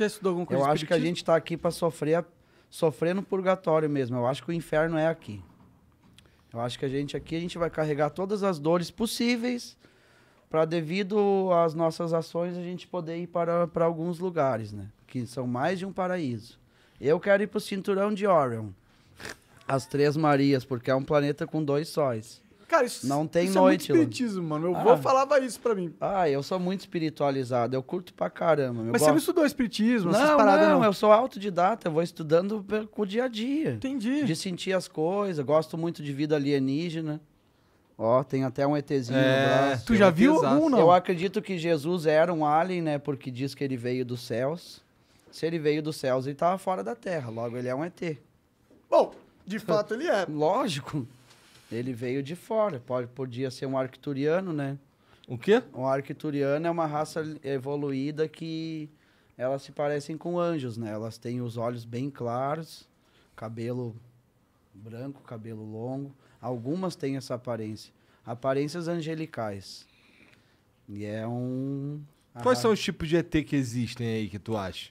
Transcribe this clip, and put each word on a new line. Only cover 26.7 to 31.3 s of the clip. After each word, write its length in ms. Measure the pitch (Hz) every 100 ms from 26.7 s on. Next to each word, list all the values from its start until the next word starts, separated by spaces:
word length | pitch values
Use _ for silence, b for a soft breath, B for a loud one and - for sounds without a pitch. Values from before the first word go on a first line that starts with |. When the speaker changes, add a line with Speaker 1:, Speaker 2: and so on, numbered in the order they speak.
| 190
Speaker 2:
espiritualizado. 960 | - 175 160 151 143 135 120 123 117 131
Eu 60 |
curto 300 | 127 175 -
pra 140 | - 180
caramba. 540 | - 175 151 131 120
Meu 100 | 113
Speaker 1:
Mas 100 | 240
você 40 | 302
não 60 |
Speaker 2:
go- 40 | 311
Speaker 1:
estudou 280 | - 349 294
espiritismo, 640 | - 233 - 220 247 175
essas 180 | 202 294
Speaker 2:
Não, 60 | 294
Speaker 1:
paradas, 320 | - - 311
Speaker 2:
não, 100 | 285
Speaker 1:
não? 40 |
Speaker 2:
eu 80 | 220
sou 200 | 190 214
autodidata. 760 | 214 262